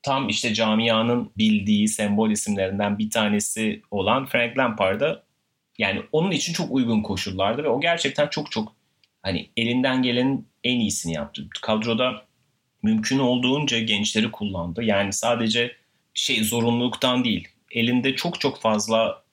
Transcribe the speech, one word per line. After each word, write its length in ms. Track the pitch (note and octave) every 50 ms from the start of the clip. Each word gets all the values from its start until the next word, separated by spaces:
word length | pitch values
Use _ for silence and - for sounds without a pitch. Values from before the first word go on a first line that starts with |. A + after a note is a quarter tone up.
| -
Tam 260 | C#3+ C3+ C3+ C#3 G#2+
işte 240 | A2 - - A#2+ G#2+
camianın 760 | G#2+ A2+ A2 G#2+ A2 A2+ A#2 A2+ A2 A2 A#2 A#2+ A#2+ A2+ - _ G2
bildiği 500 | A2 A2 G#2+ G#2 G2 G#2 G#2+ G#2 G#2+ G#2+
sembol 420 | G#2+ - G#2+ G#2 G2+ G#2 A2 G#2+
isimlerinden 680 | G#2+ G#2 - - G#2 G2 F#2+ F#2+ G2 G2+ G#2 G2+ G#2 G2+
bir 120 | A2 G#2+
tanesi 720 | - A#2 G#2+ G#2 G#2 G#2 G#2 - - A2 A2 G#2+ G#2 G#2 _ _
olan 340 | - G2+ F#2 G2 A2+ C3 C3+
Frank 320 | C3+ - B2 A#2 A#2 A2+ C3+
Lampard'a, 680 | C3 A#2+ G#2+ G#2+ G2+ F#2+ G2 G#2+ C#3 D#3 E3 - _ _ _ _ _ _ _ _ _ _ _ -
yani 240 | A2 G2 G2 - - -
onun 200 | - D3+ E3 G3
için 220 | F3 - - - E3
çok 180 | - F3 -
uygun 300 | B2 C3+ B2+ A#2 A2+ G#2+
koşullardı 600 | G#2 - G2 F#2 - G2+ F#2+ F#2+ G2 G2+ A2+ C3 D3+
ve 40 | D3
o 140 | A#2+ C3
gerçekten 460 | D3+ E3+ E3+ E3 - C#3+ - - D3 C#3+
çok 240 | - D#3 D3 -
çok 240 | - A#2 G#2+ - _ _ _ _ _ _ _ _ _ _ _
hani 260 | F#2+ F#2 E2+ - - _ -
elinden 440 | A#2 A#2 A#2+ B2+ B2+ C3+ C3 C3
gelenin 460 | B2+ B2 A#2+ B2 B2 C3+ C#3 - - _ _ _ _
en 160 | A#2+ B2+ B2
iyisini 340 | A2+ G2+ - - - E2 E2
yaptı. 340 | D2+ D2 - _ - C#2+ - - -
Kadroda 640 | - - G#2+ A2 A2 A#2 A#2 A2+ B2+ B2+ A2+ - - _ _ _ _ _ _ _ _ _ _ _ -
mümkün 360 | G#2+ A2 A2 G#2+ - C3 C3+
olduğunca 600 | C3+ B2 B2 B2 B2 B2+ C3 D3 D3+ C#3 B2 A#2
gençleri 520 | A2+ G#2+ G#2+ G2+ G#2 G#2 - A2 G#2+ F#2+
kullandı. 520 | - - G#2+ G#2 F#2+ F2 E2+ F2+ E2+ - A#2
Yani 300 | A2 G2+ G2 G2+ G2+ G2+
sadece 600 | - - A#2 A#2+ A2+ A#2 A2 G2+ A#2+ A#2+ A#2+ - _ _ _ _ _ _ _ _
şey 300 | - - - C3+ A2 A2
zorunluluktan 800 | G#2+ A#2+ A#2+ A2+ A#2 A#2 A#2+ A#2+ B2 A2+ - - B2+ B2 B2+ B2
değil. 240 | A#2+ G#2 E2+ E2+ - _ _ _ _
Elinde 440 | - A#2 A#2 A#2 B2 B2+ A#2 C3 C3+
çok 240 | - - F3 E3+ -
çok 220 | - C#3 B2+ -
fazla 600 | - A2+ G#2+ G#2+ G#2+ - A2+ A2 A2+ G#2 F#2+ - _ _